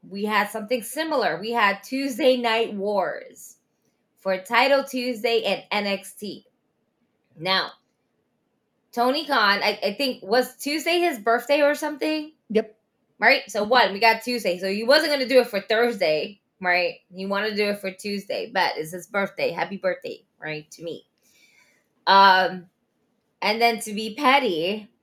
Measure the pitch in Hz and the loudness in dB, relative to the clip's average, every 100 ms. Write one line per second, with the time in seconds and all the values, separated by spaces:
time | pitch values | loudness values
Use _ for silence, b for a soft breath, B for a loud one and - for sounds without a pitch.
0 | - 196 208 214 208 220 208 254 202 294 | -14 -8 0 0 0 -4 -4 -4 -4 -6
1 | 320 294 196 160 214 233 208 196 - 262 | -2 0 0 -2 -2 2 2 0 -6 -6
2 | 277 214 262 254 233 220 226 208 196 202 | -4 0 2 4 2 0 -2 -4 -2 -2
3 | 165 - - - - - _ _ _ _ | -2 -6 -14 -20 -20 -20 _ _ _ _
4 | _ _ 190 185 190 233 269 277 269 254 | _ _ -4 -4 0 2 4 4 2 -4
5 | 247 226 226 233 - 185 - 208 202 190 | -4 -2 0 0 0 -4 -2 -4 -2 -4
6 | - - 208 151 _ _ _ _ _ _ | -6 -14 -14 -14 _ _ _ _ _ _
7 | _ _ _ - 170 190 156 - _ _ | _ _ _ -8 0 0 0 -10 _ _
8 | _ _ _ _ _ _ _ _ _ - | _ _ _ _ _ _ _ _ _ -2
9 | 240 285 294 269 208 202 202 208 202 202 | 0 0 0 2 4 2 0 -2 -4 -2
10 | 269 240 190 240 254 - 277 302 339 349 | -4 -4 0 0 0 -6 -6 -4 -2 0
11 | 349 262 202 233 240 294 285 294 302 302 | 0 -2 0 -2 2 2 2 0 -4 -4
12 | 311 311 302 _ _ 214 - _ _ _ | -4 -4 -6 _ _ -2 -2 _ _ _
13 | _ _ 214 269 - 214 214 254 202 196 | _ _ 4 4 0 -4 2 4 4 4
14 | 226 226 247 247 202 175 190 202 226 294 | 2 2 -2 -4 -2 -4 -4 -4 2 4
15 | 311 285 247 262 240 196 - 220 240 208 | 4 -2 4 4 4 -2 -2 0 0 0
16 | 170 156 208 - _ _ 185 180 175 - | 0 0 -2 -12 _ _ 0 0 0 -4
17 | _ 185 196 202 214 208 208 202 196 185 | _ -12 -6 -4 -4 -2 -2 -2 -8 -10
18 | 208 202 190 - 185 196 170 - 156 180 | -8 -8 -6 -8 -4 -2 -2 -2 -8 -10
19 | 170 208 196 - 143 170 170 190 185 175 | -8 -6 -6 -4 -4 -2 -6 -4 -4 -4
20 | - - _ _ 156 151 156 - 165 143 | -10 -14 _ _ -12 -12 -14 -16 -14 -14
21 | _ _ b b b b b b b _ | _ _ b b b b b b b _
22 | - 196 196 185 180 185 170 _ _ _ | 4 8 8 8 4 -2 -16 _ _ _
23 | _ _ _ _ 190 220 233 226 214 208 | _ _ _ _ -4 2 2 0 -6 -8
24 | 220 208 302 277 254 165 170 214 208 _ | -8 -2 2 4 2 0 -2 -4 -8 _